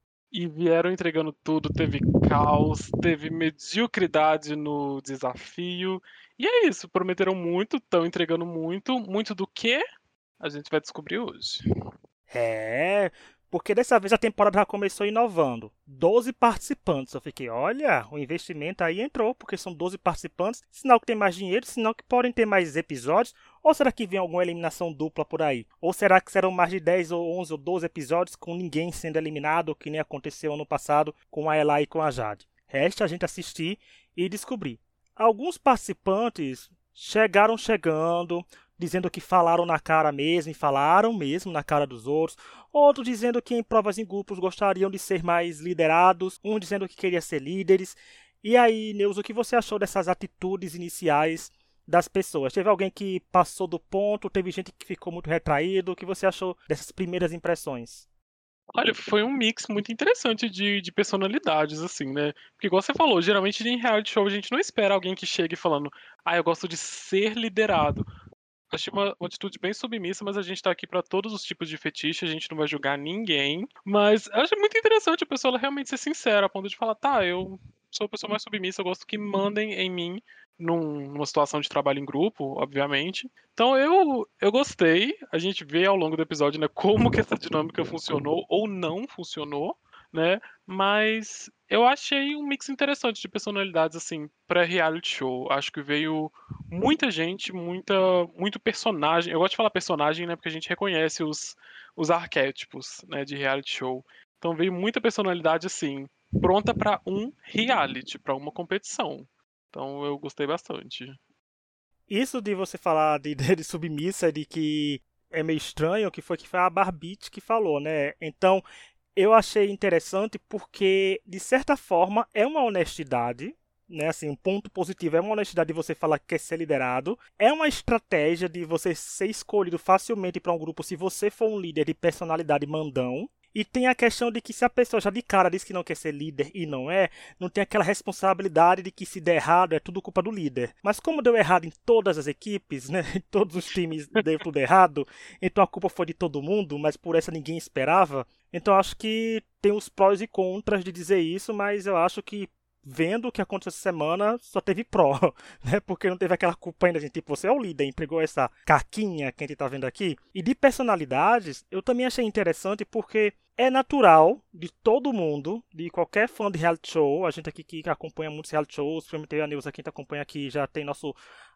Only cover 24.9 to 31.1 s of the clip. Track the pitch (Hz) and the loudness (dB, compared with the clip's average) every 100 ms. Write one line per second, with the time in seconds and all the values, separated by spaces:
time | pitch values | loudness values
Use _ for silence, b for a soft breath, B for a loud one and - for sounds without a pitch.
24.9 | 143 156 - 151 156 156 127 110 _ 165 | -4 -4 -4 -4 0 0 0 -6 _ -4
25.9 | 185 202 185 - 196 190 185 170 190 160 | 2 6 6 6 0 0 2 0 0 0
26.9 | 180 165 170 170 180 165 156 139 180 165 | 2 0 -4 -4 -4 -6 -8 -4 -2 -4
27.9 | - 131 165 180 - - 175 180 151 170 | -8 -2 0 0 -6 -10 -8 -4 -4 -4
28.9 | - 165 156 160 151 147 160 160 151 156 | -6 -4 -4 -4 -4 0 0 -2 -6 -6
29.9 | 156 151 143 151 - 156 147 147 143 - | -6 -6 -8 -10 -8 -6 -6 -4 -4 2
30.9 | 147 151 | 2 2